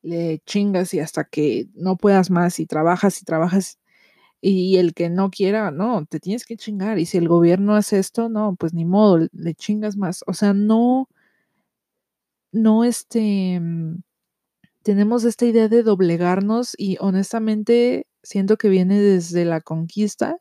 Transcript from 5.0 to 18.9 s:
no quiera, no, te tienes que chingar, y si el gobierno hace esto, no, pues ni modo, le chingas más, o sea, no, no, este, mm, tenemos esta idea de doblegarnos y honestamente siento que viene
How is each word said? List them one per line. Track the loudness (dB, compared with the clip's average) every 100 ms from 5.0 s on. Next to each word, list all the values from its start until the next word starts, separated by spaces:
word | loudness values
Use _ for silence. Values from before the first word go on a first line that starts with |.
| -4
no | -2 -2
quiera, | -2 -2 0 -4
no, | -4 -4 -4 -6
te | -10
tienes | -6 -8 -8
que | -14
chingar, | -10 -6 -4 -4
y | -2
si | -2
el | 2
gobierno | 4 4 2 2 0
hace | 2 -2
esto, | -2 -4 -4
no, | -4 -4 -4
pues | -6
ni | -4
modo, | 0 4 4 4 2
le | -4 -8
chingas | -8 -6 -4 -4 -4
más, | -6 -6 -8
o |
sea, | -2 0
no, | 2 2 2 2 0 -2 _ _ _ _ _ _ _ _ _ _ _ _ _ _
no, | 0 4 4
este, | 2 -2 -4 -2 0 0 0 -2
mm, | -4 -4 -6 -10 -16 _ _ _ _ _ _ _
tenemos | -2 2 2 2
esta | 0 0
idea | 2 4 4
de | 2
doblegarnos | 2 2 2 2 0 0 0 -2 -4 -6
y | -6 -2
honestamente | 0 0 -2 -4 -2 -2 2 4 4 0 -8 _
siento | -8 -4 0 2
que | 4
viene | 4 4